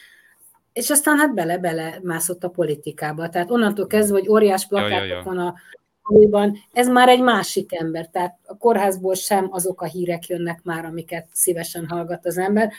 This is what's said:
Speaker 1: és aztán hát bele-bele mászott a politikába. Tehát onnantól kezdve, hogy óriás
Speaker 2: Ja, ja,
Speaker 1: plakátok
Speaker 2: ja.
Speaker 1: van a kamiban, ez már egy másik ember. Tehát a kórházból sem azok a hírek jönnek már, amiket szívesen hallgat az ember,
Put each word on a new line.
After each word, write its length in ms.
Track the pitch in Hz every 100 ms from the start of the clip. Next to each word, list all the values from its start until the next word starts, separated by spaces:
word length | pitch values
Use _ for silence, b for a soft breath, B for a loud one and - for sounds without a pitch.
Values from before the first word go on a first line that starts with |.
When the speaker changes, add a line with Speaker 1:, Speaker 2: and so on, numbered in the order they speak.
| b b b b b b _
Speaker 1:
és 180 | - 240
aztán 260 | 285 294 294
hát 160 | 302
bele-bele 640 | 214 165 180 180 165 160 185
mászott 420 | 185 165 165 175
a 40 | 175
politikába. 800 | 175 160 147 - 147 151 151 165
Tehát 220 | 175 175
onnantól 360 | 240 214 202 190
kezdve, 320 | 214 208 196
hogy 100 | 190
óriás 380 | 214 208 190 -
Speaker 2:
Ja, 80 | 202
ja, 60 | 202
Speaker 1:
plakátok 220 | 101 196
Speaker 2:
ja. 120 | 90
Speaker 1:
van 160 | 180 185
a 160 | 175 - B B _ _
kamiban, 560 | - 208 208 208 208 208 _
ez 160 | - 247
már 200 | 247 254
egy 140 | 247
másik 520 | 254 214 175 - -
ember. 340 | 170 160 165 165
Tehát 300 | 185 180 - -
a 100 | -
kórházból 580 | 233 214 202 185 185
sem 340 | 190 - 202 190
azok 280 | 185 180 180
a 40 | 165
hírek 400 | 180 175 170 170
jönnek 360 | 175 170 170
már, 220 | 180 165
amiket 440 | 165 165 165 170 -
szívesen 540 | - - 165 165 170 165
hallgat 380 | 175 170 170 180
az 120 | 165
ember, 340 | 190 208 220